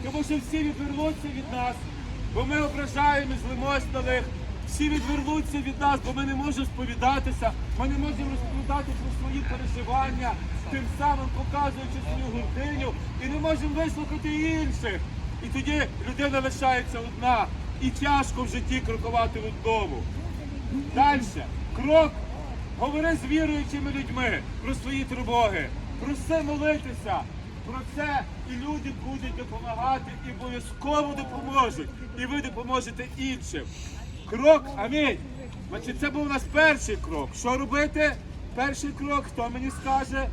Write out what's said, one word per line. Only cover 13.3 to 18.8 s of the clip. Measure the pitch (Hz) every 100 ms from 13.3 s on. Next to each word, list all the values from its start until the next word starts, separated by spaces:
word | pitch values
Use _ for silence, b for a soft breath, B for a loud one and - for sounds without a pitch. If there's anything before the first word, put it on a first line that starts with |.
| 302
можемо | 311 311 294 294
вислухати | 320 302 294 302 302 302
інших. | 320 320 294 - 226 185 - - - -
І | 233
тоді | 262 269 294 269 - -
людина | 254 285 269
лишається | 262 269 269 254 254 240
одна, | 233 - 247 240 196 - - -
і | 262
тяжко | - 285 285 262 -
в | 247
житті | 247 -
крокувати | 254